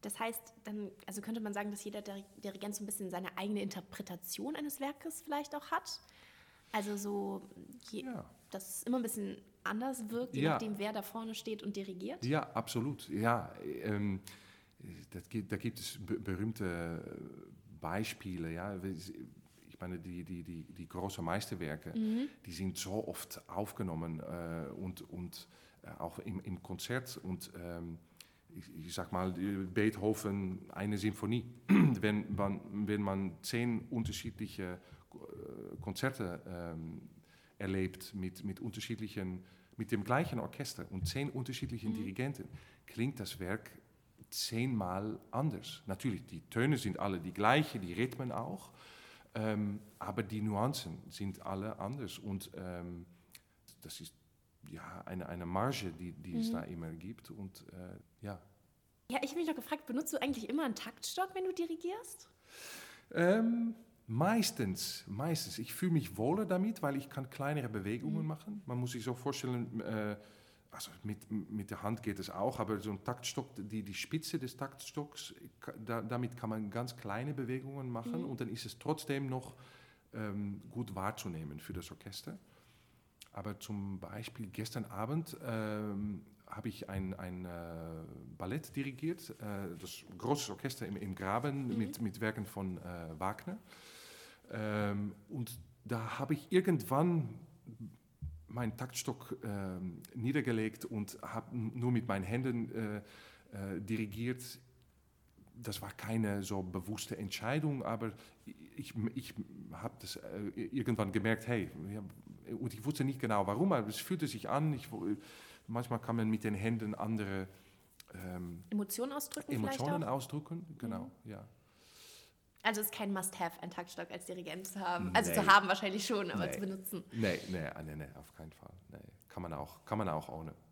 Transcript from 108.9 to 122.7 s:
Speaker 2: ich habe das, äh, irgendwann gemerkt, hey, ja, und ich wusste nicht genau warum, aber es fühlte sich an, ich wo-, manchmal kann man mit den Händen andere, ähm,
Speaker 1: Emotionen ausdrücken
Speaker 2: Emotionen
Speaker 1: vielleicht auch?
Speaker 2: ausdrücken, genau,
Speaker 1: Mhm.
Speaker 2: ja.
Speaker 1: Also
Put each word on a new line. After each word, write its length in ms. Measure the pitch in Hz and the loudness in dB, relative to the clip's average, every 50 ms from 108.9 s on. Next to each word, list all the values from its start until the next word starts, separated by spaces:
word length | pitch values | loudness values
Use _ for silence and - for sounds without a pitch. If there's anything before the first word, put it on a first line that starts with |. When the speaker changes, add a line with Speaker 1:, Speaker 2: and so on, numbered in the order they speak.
| - 113 104 113 - | -2 0 0 2 0
Speaker 2:
ich 200 | 135 127 - - - - - - - - - 80 | -2 -6 -6 -8 -8 -8 -8 -8 -14 -12 -10 -10
habe 220 | 82 98 117 - - | -4 -4 -6 -6 -6
das, 160 | - 95 - | -10 -8 -8
äh, 320 | - - - - 95 104 101 - | -8 -8 -8 -6 -4 -4 -4 -4
irgendwann 560 | - 113 85 - 95 110 127 117 107 107 98 95 | -4 -6 -2 0 0 4 4 6 6 4 4 4
gemerkt, 340 | 107 95 110 113 110 - - | 4 6 6 6 6 4 2
hey, 220 | 123 113 92 82 - - 78 98 101 | 4 4 4 0 -2 -6 -6 -4 -4
ja, 100 | 107 101 92 - - - - - - - - 120 | -4 -6 -8 -10 -12 -16 -16 -18 -16 -10 -8 -6
und 160 | 104 120 123 - | -2 -2 -4 -4
ich 120 | 107 107 | -2 -2
wusste 180 | 139 147 - 139 | -2 2 2 2
nicht 140 | 135 135 131 | 2 2 2
genau 280 | - 117 110 104 98 92 | 2 4 6 6 6 6
warum, 240 | 101 117 170 196 180 | 6 6 6 6 6
aber 160 | 127 110 104 | 6 4 2
es 80 | 107 | 0
fühlte 320 | - - - 185 170 160 120 | -4 0 0 2 2 2 0
sich 200 | 101 110 - - | 0 -2 -2 2
an, 240 | 104 143 151 156 147 | 4 4 6 4 4
ich 180 | 127 - - 117 | 2 -2 -4 -4
wo-, 240 | 98 90 92 104 - - - - - - - - - - | -2 0 0 0 0 -2 -14 -16 -16 -16 -18 -18 -18 -8
manchmal 320 | - 113 117 123 123 127 110 | -2 -2 0 0 2 0 0
kann 160 | - - 117 | 2 2 4
man 120 | 117 113 110 | 4 6 6
mit 140 | 110 110 - | 4 4 4
den 100 | 110 104 | 2 2
Händen 400 | 101 101 113 117 113 110 104 104 | 4 4 2 2 2 2 0 0
andere, 540 | - 90 107 113 107 104 98 98 95 95 95 - - - - - - - - - _ - - - | 0 0 2 2 2 2 2 0 0 -2 -4 -8 -18 -20 -20 -20 -20 -20 -20 -20 _ -20 -14 -10
ähm, 480 | 92 92 92 - 90 90 87 87 85 92 - | -8 -6 -4 -4 -2 -4 -4 -6 -8 -8 -2
Speaker 1:
Emotionen 420 | - 208 202 190 - - 240 277 277 | 0 0 0 0 -2 -2 -2 -2 -2
ausdrücken 380 | 294 285 - - 302 302 - 285 | -4 -4 -4 -6 -6 -4 -2 0
Speaker 2:
Emotionen 360 | 120 107 107 - - 120 147 - | 2 2 2 2 2 2 2 2
Speaker 1:
vielleicht 80 | - 160 | 2 2
auch? 80 | 107 127 | 2 0
Speaker 2:
ausdrücken, 500 | 139 127 127 - 147 151 - 165 170 175 165 156 - | 0 0 -2 -4 -6 -4 -4 -8 -8 -8 -10 -10 -6
genau, 320 | - 117 104 92 92 - - - - | -4 -4 -2 -2 -4 -6 -12 -14 -12
Speaker 1:
Mhm. 60 | 113 107 | -10 -10
Speaker 2:
ja. 120 | 98 101 107 - _ _ _ _ - - - - - - - - - - - _ _ _ _ _ _ - | -10 -12 -14 -18 _ _ _ _ -20 -20 -20 -20 -20 -20 -20 -20 -20 -20 -20 _ _ _ _ _ _ 2
Speaker 1:
Also 180 | 214 | 2